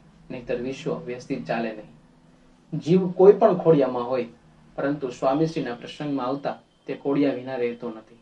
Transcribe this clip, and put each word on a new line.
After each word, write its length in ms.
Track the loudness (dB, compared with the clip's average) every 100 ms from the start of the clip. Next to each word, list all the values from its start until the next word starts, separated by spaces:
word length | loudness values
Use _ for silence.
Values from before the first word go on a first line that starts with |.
| -20 -20 -16
નહીંતર 260 | -14 -6 -6
વિશ્વ 360 | -6 -8 -8
વ્યવસ્થિત 540 | -8 -8 -12 -8 -8 -4
ચાલે 260 | -4 -4
નહીં." 240 | -8 -16 -20 _ _ _ _ _ _ _ -6
જીવ 300 | 2 2 4
કોઈ 240 | 8 8
પણ 220 | 10 4
ખોડિયામાં 480 | 4 4 4 2 -2
હોય, 220 | -4 -4 -4 -12 _ _ -16 -6
પરંતુ 320 | -4 -4 -6
સ્વામીશ્રીના 640 | -2 0 2 0 -2 -6
પ્રસંગમાં 520 | -8 -12 -10 -6 -4 -4
આવતા 320 | -4 -6 -8 _ _ -12
તે 80 |
ખોડિયા 400 | -6 -2 2 2
વિના 220 | 0 -6 -4
રહેતો 320 | -4 -4 -10
નથી. 300 | -12 -18 -20